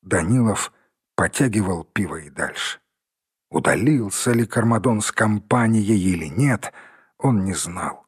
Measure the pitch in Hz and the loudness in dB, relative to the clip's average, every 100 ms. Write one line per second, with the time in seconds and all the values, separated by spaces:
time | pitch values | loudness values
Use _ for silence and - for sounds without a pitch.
0 | 95 107 82 127 113 98 - _ _ _ | -2 -2 2 2 2 0 -6 _ _ _
1 | _ - 85 - 139 104 92 87 80 - | _ -4 -2 0 0 2 0 -4 -6 -4
2 | 95 82 73 - - - - - _ _ | -4 -6 -12 -8 -6 -6 -8 -10 _ _
3 | _ _ _ _ _ - - 71 120 147 | _ _ _ _ _ -2 0 2 2 2
4 | 104 - 127 117 113 123 113 113 123 107 | 0 -4 0 0 0 0 2 2 2 0
5 | - - 110 104 - 123 113 113 101 107 | -2 0 0 0 0 2 4 2 4 2
6 | 92 87 80 80 143 113 - - - _ | 2 0 -4 0 2 0 -6 -16 -20 _
7 | _ _ 139 110 95 90 85 85 73 - | _ _ 0 2 0 -4 -6 -6 -8 -10